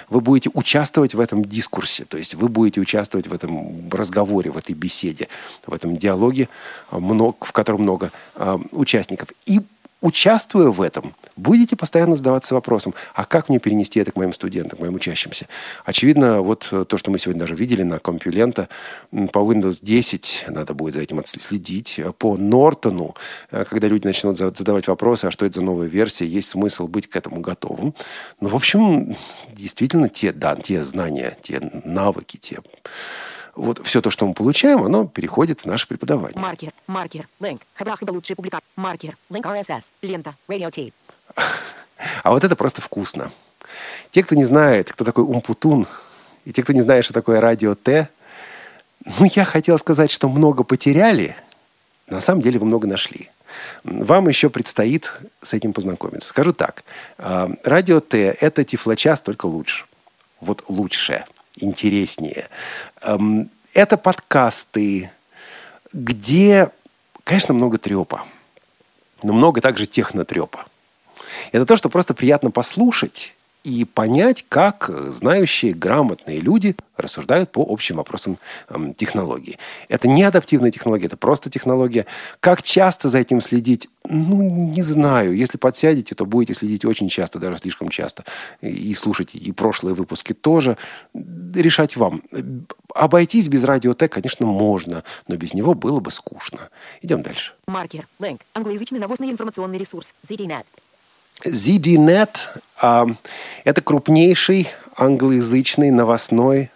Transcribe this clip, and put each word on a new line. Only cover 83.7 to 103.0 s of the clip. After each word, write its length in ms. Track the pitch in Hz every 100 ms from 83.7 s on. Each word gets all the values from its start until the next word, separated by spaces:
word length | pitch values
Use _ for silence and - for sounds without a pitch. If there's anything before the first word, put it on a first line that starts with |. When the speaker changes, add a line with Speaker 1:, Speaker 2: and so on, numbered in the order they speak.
| 120 - _ -
Speaker 1:
Ну, 320 | 156 160 196
не 400 | 196 175 170 160
знаю. 540 | 160 151 143 127 95 95
Если 220 | 127 -
подсядете, 560 | 131 - 156 147 -
то 100 | -
будете 300 | 98 117 117
следить 320 | - 107 107 113
очень 240 | 107 95
часто, 280 | - 87 90
даже 200 | 92 87
слишком 320 | 90 - 78
часто. 340 | - 85 - - - - -
И 320 | - - 101
слушать 400 | 95 101 95 90
и 180 | 113 101
прошлые 420 | 92 117 - 90
выпуски 380 | 92 90 92 -
тоже. 460 | - 151 165 131 110 - - -
Решать 840 | - - - - 185 160 147 151 -
вам. 260 | 98 - - 131 127 127 - - -
Обойтись 540 | - 151 175 170 226 160
без 160 | 139
Радио 280 | 135 135 123
Т, 160 | 120 160
конечно, 380 | - - - 113
можно, 580 | 98 107 95 85 82 - - -
но 80 | 85
без 160 | 85
него 220 | 95 135
было 260 | 147 131 143
бы 100 | 92
скучно. 600 | - - - - - - _ - -
Идем 180 | 170 156
дальше. 320 | - - - - -
Speaker 2:
Маркер. 420 | 185 165 156 139 -
Линк. 200 | 196 123 _
Англоязычный 440 | 220 208 202 240 254
новостный 320 | 202 247 269
информационный 460 | 233 226 185 185 185
ресурс. 380 | 196 180 - - -
Z 100 | 208
D 80 | 190
net. 180 | 139 - _ _ _ _ _ _ -
Speaker 1:
Z 360 | - 127 110 196
D 180 | 160 165
net, 540 | 151 190 214 - - - - -
а, 240 | 120 120